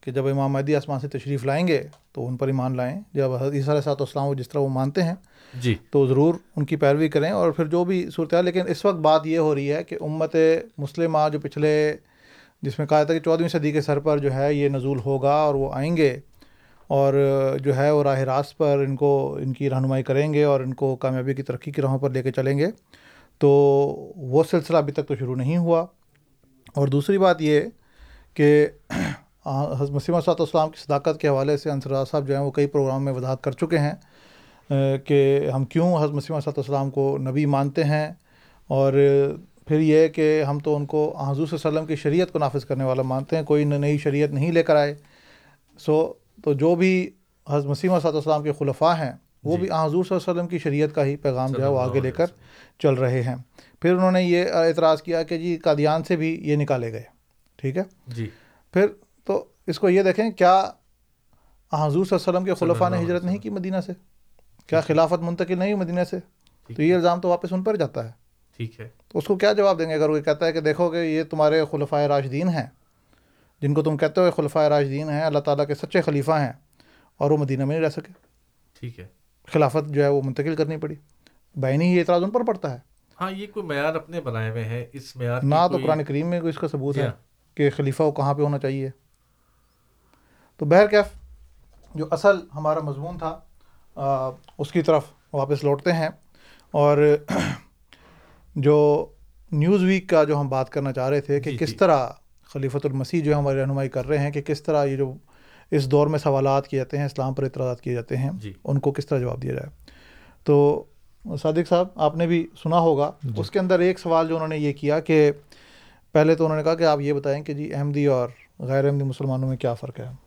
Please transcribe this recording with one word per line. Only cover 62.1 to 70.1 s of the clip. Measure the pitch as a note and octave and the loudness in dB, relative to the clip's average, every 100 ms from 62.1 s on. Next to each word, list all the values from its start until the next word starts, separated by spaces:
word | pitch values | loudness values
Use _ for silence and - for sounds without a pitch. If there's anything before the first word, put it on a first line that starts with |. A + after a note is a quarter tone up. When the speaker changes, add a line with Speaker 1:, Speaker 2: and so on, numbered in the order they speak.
| F#3 | 0
Speaker 1:
اللہ | - | 0
علیہ | F3+ | -2
وسلم | F#3 | -2
کے | F3+ | -2
Speaker 2:
صلی | E3+ | 0
Speaker 1:
خلفاء | E3+ F3+ | 2 2
نے | F3+ | 0
Speaker 2:
اللہ | E3+ | -2
علیہ | |
Speaker 1:
ہجرت | F3 | -2
نہیں | F3+ | -2
Speaker 2:
وسلم۔ | G3+ | -4
Speaker 1:
کی | G#3+ | -6
مدینہ | G3+ F#3 F#3 F3+ | -8 -6 -6 -6
سے؟ | F3+ _ _ _ _ _ _ - | -12 _ _ _ _ _ _ -2
کیا | D#3+ | -2
Speaker 2:
ٹھیک | D#3 | 2
ہے۔ | E3 | 4
Speaker 1:
خلافت | D#3+ E3+ | 4 2
منتقل | E3+ E3+ F3 F3+ | -2 -4 -2 -2
نہیں | F#3+ | -2
ہوئی | G#3 F3 | -2 -2
مدینہ | F3 F3 | -2 -2
سے؟ | F#3 - _ _ _ _ | -4 -10 _ _ _ _
Speaker 2:
ٹھیک | A#2+ | -2
Speaker 1:
تو | |
یہ | D#3 | 2
Speaker 2:
ہے۔ | F3+ | 4
Speaker 1:
الزام | E3+ F3 | 4 2
تو | F3+ | 0
واپس | F3 F3 | -2 -2
ان | F#3 | -4
پر | G3 G#3 | -2 -2
جاتا | C#3 - A2+ | -2 -4 -10
ہے۔ | A#2 _ _ _ _ | -14 _ _ _ _
Speaker 2:
ٹھیک | A#2 - | -12 -12
ہے۔ | A#2 _ _ | -20 _ _
Speaker 1:
تو | - | -8
اس | D3 | -2
کو | F#3+ | 0
کیا | G3+ | 2
جواب | G#3 G3 F3 | 4 2 2
دیں | E3 | -2
گے | |
اگر | D#3 | 0
وہ | D3+ | 0